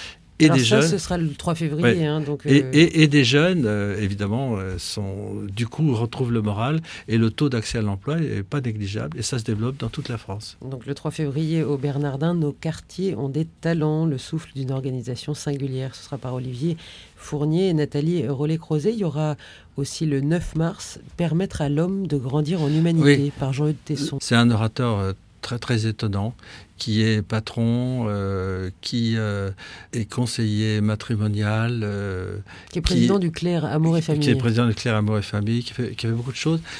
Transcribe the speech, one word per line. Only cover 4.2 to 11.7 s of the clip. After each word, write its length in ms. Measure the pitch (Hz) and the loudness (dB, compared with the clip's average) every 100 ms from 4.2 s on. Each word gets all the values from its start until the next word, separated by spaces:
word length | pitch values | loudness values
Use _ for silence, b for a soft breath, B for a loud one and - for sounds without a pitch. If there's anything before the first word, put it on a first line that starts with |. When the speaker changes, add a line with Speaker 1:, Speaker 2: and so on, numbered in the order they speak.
| 101 113 135 107 | -2 -2 -2 -2
Speaker 1:
euh, 180 | 95 92 | -4 -6
sont, 560 | - - 98 98 104 101 104 | -6 -6 -6 -6 -8 -8 -6
du 160 | 98 117 | -4 -4
coup, 280 | - 156 | 0 2
retrouvent 360 | 113 117 - 123 | 2 0 -2 0
le 120 | 117 | 0
moral 400 | 104 101 120 160 160 B B | 0 0 0 -2 -4 B B
et 80 | 113 | 2
le 140 | 113 | 2
taux 180 | - 147 | 2 0
d'accès 300 | 120 104 120 | 0 -2 -2
à 20 | |
l'emploi 380 | 104 98 135 160 | -2 -2 -2 -2
est 240 | 147 104 | -2 -4
pas 180 | 95 147 | -4 -4
négligeable 580 | 123 107 101 107 127 151 | -4 -4 -4 -6 -6 -6
et 40 | |
ça 160 | 113 127 | -4 -4
se 60 | |
développe 340 | 110 107 117 135 | -2 -2 -2 -4
dans 100 | 117 | -6
toute 220 | - 135 | -6 -6
la 80 | 117 | -8
France. 400 | - 101 107 - | -8 -10 -12 -14
Speaker 2:
Donc 240 | 123 131 | -12 -10
le 80 | 131 | -8
trois 180 | 143 160 | -8 -6
février 520 | - 151 135 156 160 | -4 -4 -2 0 0
au 160 | 139 | 0